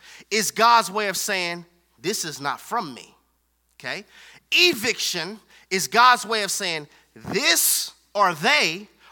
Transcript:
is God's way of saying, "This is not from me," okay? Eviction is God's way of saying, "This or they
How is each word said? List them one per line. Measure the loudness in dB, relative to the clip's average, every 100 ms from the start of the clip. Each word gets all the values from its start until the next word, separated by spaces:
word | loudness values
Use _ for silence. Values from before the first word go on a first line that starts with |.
| -20 -20 -4
is | -2 -2
God's | 2 4 4 2
way | -2 -4
of | -4
saying, | -4 -2 -4 -6 -12 _ _ _
"This | -6 -4 -6
is | -8
not | -6 -8
from | -6 -6 -6
me," | -12 -20 _ _ _ _ _ _ _
okay? | -10 -10 -12 -20 -20 -20 _
Eviction | 2 2 2 -2 -2 -4 -4 -6 -10 _ -20 _
is | -4 2
God's | 6 6 6 2
way | -4
of | -2
saying, | -4 -4 -6 -8 _ _ -18
"This | -6 -2 2 2 2 0 -4 -12 _
or | 2 2
they | 2 2 2 2 -4 -12 _ -20